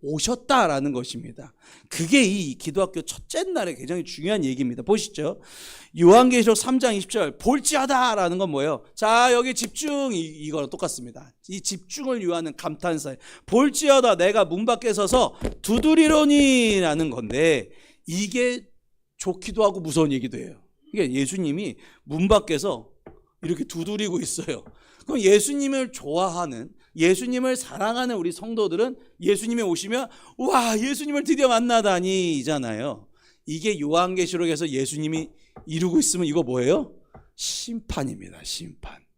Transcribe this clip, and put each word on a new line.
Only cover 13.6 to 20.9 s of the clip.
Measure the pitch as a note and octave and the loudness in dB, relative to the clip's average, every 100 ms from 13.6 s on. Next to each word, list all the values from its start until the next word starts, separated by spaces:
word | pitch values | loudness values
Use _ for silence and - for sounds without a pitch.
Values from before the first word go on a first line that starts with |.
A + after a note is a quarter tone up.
| C#4+ C#4+ D4+ C4+ B3 F#3 | 4 2 4 6 6 4
내가 | F3+ G#3+ F3+ | 4 4 2
문 | F3 A3 | 0 0
밖에 | A#3 A#3+ | 0 0
서서 | G3 G3 B3+ G3 - - - | 0 2 2 2 -2 -10 -8
두드리로니라는 | - A3+ D#4 D#4+ D#4 D#4 D4+ C#4+ C#4 C4 A3+ G3+ F3 D3+ D#3+ | -2 0 4 6 6 6 6 6 6 4 4 2 0 0 -2
건데 | C3 A2 B2+ E3 C#3+ F#2+ - _ _ - | -4 -6 0 2 2 -2 -18 _ _ -8
이게 | E3+ G3+ B3 B3 B3 - _ _ _ _ _ | -6 -4 -2 -2 -2 -12 _ _ _ _ _
좋기도 | F#3+ F3+ - - | -8 -8 -8 0
하고 | G#3 F#3+ | 0 0
무서운 | D#3+ D3+ D#3 | -4 2 2
얘기도 | C3+ A#2+ A2 | 0 -4 -8
해요. | - - _ _ _ | -12 -16 _ _ _